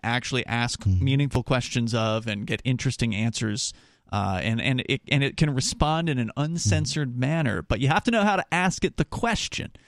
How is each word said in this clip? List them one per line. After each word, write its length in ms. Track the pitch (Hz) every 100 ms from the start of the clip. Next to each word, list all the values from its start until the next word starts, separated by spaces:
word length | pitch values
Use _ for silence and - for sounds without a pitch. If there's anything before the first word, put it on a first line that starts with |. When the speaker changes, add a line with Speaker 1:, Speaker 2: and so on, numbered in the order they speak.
Speaker 1:
actually 400 | 110 120 - 131 -
ask 320 | 120 120 -
Speaker 2:
Mm-hmm. 220 | 101 92
Speaker 1:
meaningful 400 | 135 139 143 131
questions 500 | - 131 - 123 117
of 320 | 117 110 110 113
and 220 | 101 110
get 140 | 110
interesting 500 | 131 127 135 - 117
answers. 600 | 101 113 - 110 104 - - - _ _
Uh, 280 | 101 98 92
and, 180 | 76 113
and 220 | - 131 -
it, 120 | 131 -
and 160 | 143
it 140 | 139 -
can 160 | 156
respond 540 | 135 - - 151 160 165
in 80 | 131
an 120 | 113 -
uncensored 720 | 151 170 - 156 147 156 135
Speaker 2:
Mm-hmm. 80 | 120
Speaker 1:
manner, 420 | 127 165 135 98
but 180 | - 110
you 100 | 135
have 140 | 165 -
to 60 |
know 120 | 233
how 120 | 202 196
to 80 | -
ask 320 | 175 185 - 170
it 120 | -
the 80 | 156
question. 640 | - 233 220 - - - -